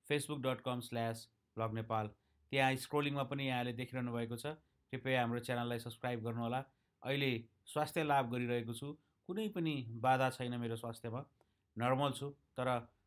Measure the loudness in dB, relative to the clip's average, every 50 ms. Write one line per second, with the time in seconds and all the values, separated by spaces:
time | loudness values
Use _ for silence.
0 | _ 0 0 0 0 -2 -4 -2 0 0 0 0 -2 -4 -2 -2 -4 -4 -2 0
1 | 0 0 -2 -4 -8 -16 _ _ _ _ -4 -2 -2 -2 0 -2 -2 0 0 0
2 | 0 -2 -6 _ _ _ _ _ _ -2 2 4 4 4 4 0 -2 -2 0 0
3 | 0 2 0 -2 -2 -2 -2 -2 -2 0 0 0 0 -2 -2 -4 -6 -6 -4 -4
4 | -2 -2 -2 -2 -2 -2 -4 -4 -4 -6 -6 -8 _ _ _ _ _ -8 -8 -4
5 | 0 2 2 4 4 2 0 -2 -2 -2 -2 0 0 0 -2 -2 -4 -6 -10 -6
6 | -4 -4 -2 -2 -2 -2 -2 -2 -2 0 -2 -2 -4 -6 _ _ _ _ _ -10
7 | -2 0 2 2 4 2 2 0 -2 -8 _ _ _ -4 0 0 0 2 2 0
8 | 2 4 4 4 4 4 0 0 0 2 0 0 0 -2 -6 -6 -6 -8 -10 -10
9 | _ _ _ _ -8 -6 -4 -2 -2 -2 -2 0 0 0 0 0 -4 -6 -6 2
10 | 6 6 6 6 6 2 2 0 -2 -2 -2 -2 -2 -2 -2 -2 -4 -6 -8 -6
11 | -6 -6 -6 -6 -8 -10 _ _ _ _ _ _ _ _ -6 0 2 4 4 4
12 | 4 2 0 0 -6 -8 -8 _ _ _ -4 -2 0 2 2 0 -2 -6 _ _
13 | _